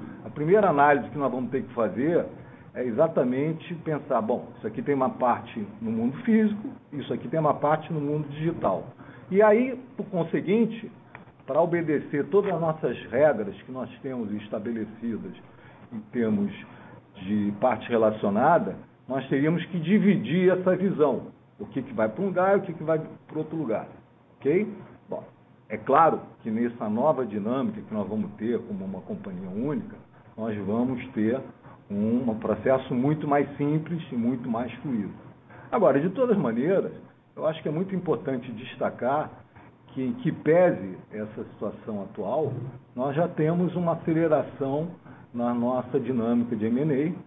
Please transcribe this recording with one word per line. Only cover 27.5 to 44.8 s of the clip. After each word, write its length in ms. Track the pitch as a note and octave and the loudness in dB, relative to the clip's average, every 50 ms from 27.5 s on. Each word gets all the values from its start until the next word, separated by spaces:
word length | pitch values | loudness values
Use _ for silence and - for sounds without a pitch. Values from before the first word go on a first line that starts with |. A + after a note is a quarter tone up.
| B2 C3+ C3 G#2+ F2+ G#2+ | -2 0 -2 -2 -4 -6
que 140 | F#2+ - A2 | -10 -8 -4
nós 120 | G#2+ G2 | -4 -4
vamos 240 | F#2 G#2+ A2 G2+ E2+ - | -2 -2 -4 -4 -4 -6
ter 260 | - G#2+ A#2 A#2+ G#2 - | -6 -4 -2 -2 -2 -4
como 180 | - G#2 F#2+ F#2+ | -6 -8 -8 -6
uma 160 | F#2+ F#2+ F#2 | -6 -8 -8
companhia 480 | F2+ - A2 - - - F#2 F2 G2 F#2 | -8 -10 -10 -10 -10 -10 -10 -10 -10 -8
única, 560 | F#2 G#2 B2 C#4+ - A#2 F2+ F2 - - - - - - - - - | -6 -4 -4 -4 -4 -4 -6 -8 -12 -16 -20 -20 -20 -20 -20 -20 -12
nós 180 | - A2 A#2 G#2+ G#2 G2 | -8 -6 -6 -4 -4 -4
vamos 360 | F#2+ G#2 A#2 B2 B2+ C3 A#2+ - - - | -2 0 0 0 0 -2 -4 -8 -6 -2
ter 280 | A2 G#2+ A2 B2 C3+ - - - - - - - - - - | 0 2 2 2 0 -4 -8 -16 -20 -20 -20 -20 -20 -12 -6
um, 400 | G2+ G2+ G#2+ A2 A#2 B2 C3+ A#2+ | -2 0 0 2 2 2 2 0
um 80 | A2 G#2+ | -2 -2
processo 540 | - - G#2 - - B2+ C3 C3+ - - C3 | 0 0 -2 0 2 2 2 2 2 -2 -2
muito 340 | B2 B2+ C#3+ D#3 D3+ - | 2 2 2 2 2 2
mais 220 | D3+ C#3+ C#3+ C#3+ C#3+ - | 2 2 2 2 0 -2
simples 460 | - C#3+ C#3+ D3+ D#3 D#3 - F3 E3+ - - C3+ | -2 0 0 2 0 0 -2 -6 -6 -6 -6 -4
e 20 | |
muito 340 | A#2+ A2+ A#2+ C3 B2 - B2+ | 0 0 0 0 0 -2 -4
mais 200 | A2+ A2+ B2+ - - - | -2 -2 -4 -6 -8 -8
fluido. 340 | - D3+ B2+ A2 F#2+ F2 - - - - - - - - - - - - - | -6 -4 -2 -2 -2 -4 -6 -12 -18 -20 -20 -20 -20 -20 -20 -20 -10 -2 0
Agora, 260 | A#3+ G3 D#3 C3 C#3+ | 4 6 6 6 6
de 120 | D3 F#3 | 2 2
todas 260 | F#3 - C4 B3 A3 | 0 0 2 2 4
maneiras, 560 | G3+ D3+ A#2+ A2 A#2 B2+ E3 G3 F3 C#3 - - - - - - _ _ _ _ | 2 2 2 0 0 2 2 2 2 2 0 -6 -12 -18 -20 -20 _ _ _ _
eu 120 | D3 C#3+ | -4 -2
acho 160 | D3+ D#3+ D#3 - | -2 -2 -2 -6
que 60 | - | -4
é 20 | D3+ | -4
muito 220 | D#3+ G3 F#3+ F#3+ | -2 -4 -2 -4
importante 580 | F3+ F3 - D3+ - - C#3+ C3+ B2 A#2+ B2+ A#2 | -4 0 0 -2 -2 0 -4 -4 -4 -6 -8 -10
destacar 800 | G#2+ - - - - B2 G2+ - - A#2+ B2 C#3 D3+ C#3+ - - - - - _ - - - - _ _ - | -10 -10 -12 -6 -4 -4 -4 -4 -2 -2 0 0 0 -2 -6 -10 -18 -20 -20 _ -20 -20 -20 -20 _ _ -14
que, 140 | - C3+ C3 | -8 -6 -4
em 100 | B2+ A#2 | -4 -4
que 160 | - - D#3+ | -2 -2 -4
pese 680 | - - - D3 D#3 F3 F3+ E3+ B2+ G2+ F#2+ F#2+ F#2 - - - | -4 0 2 4 6 6 6 6 4 2 -4 -8 -10 -12 -14 -12
essa 320 | - G#2+ G#2+ G#2+ - - G#2+ | -10 -8 -8 -8 -8 -10 -12
situação 580 | - - - - G#2 - - - B2 A2 G2+ G2 | -12 -10 -8 -8 -8 -8 -8 -10 -8 -8 -6 -8
atual, 500 | F#2+ - - G2 F#2 - D#3 D#3 B2+ - - A#2+ - - - - _ - | -8 -8 -8 -4 -2 -2 0 0 -2 -2 -4 -8 -10 -12 -14 -20 _ -6
nós 220 | A#2+ B2+ C#3+ C3+ | -4 -4 -2 0
já 100 | D3+ F3 E3+ | 0 0 0
temos 460 | F3 - D3+ D#3 E3+ F3 F3+ E3+ - | 2 0 2 2 4 2 2 0 0
uma 180 | F3+ F3 E3 D#3+ | 0 0 0 0
aceleração 960 | E3 - - D#3+ D#3+ E3 D#3+ D3+ C#3 B2 - - - C#3 C3+ C#3 D3 | 0 0 0 2 4 4 4 4 4 2 0 -4 -4 -4 -2 0 -2